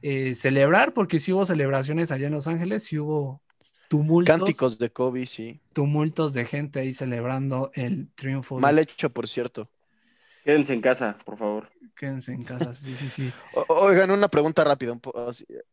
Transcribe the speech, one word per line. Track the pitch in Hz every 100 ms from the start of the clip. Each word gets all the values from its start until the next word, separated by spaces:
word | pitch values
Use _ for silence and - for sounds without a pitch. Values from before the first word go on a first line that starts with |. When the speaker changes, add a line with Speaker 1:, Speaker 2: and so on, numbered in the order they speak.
Speaker 1:
eh, | 147 135 131
celebrar, | 123 131 139 139 190 -
porque | 247 185 160
sí | 190
hubo | 185 185
celebraciones | 160 139 135 135 156 165
allá | 135 143
en |
Los | 151 147
Ángeles, | 170 175 214 -
sí | 151
hubo | 151 151 139 139 _ _ _ _ -
tumultos. | 151 151 170 170 165
Speaker 2:
Cánticos | 190 - 131 110
de | 117
Kobe, | - 127 127 127
sí. | - 113 147 _
Speaker 1:
Tumultos | - 143 147 156 156 156
de | 135 117
gente | 143 147 143
ahí | 131
celebrando | 127 131 120 120 135 135 127 135 -
el | 123 170 - -
triunfo | 135 135 127 131
Speaker 2:
Mal | 139 156
Speaker 1:
de |
Speaker 2:
hecho, | 156 - 151
por | 120 113
cierto. | - 123 - 110 _ _ _ _ _ _ _
Speaker 3:
Quédense | - 147 143
en | 120
casa, | 123 127 113 104
por | - 107
favor. | 107 107 - _ 240 -
Speaker 1:
Quédense | 139 131 123
en | 123
casa, | 120 123 123
sí, | 123 135 127
sí, | 135
sí. | - 131 -
Speaker 2:
<laughs> | - -
O-, | - 165
oigan, | 196 185 190
una | 202 202
pregunta | 151 156 160
rápida, | 151 135 123
un | 120
po-, | 131 117 120
así, | 123 -
eh, | - -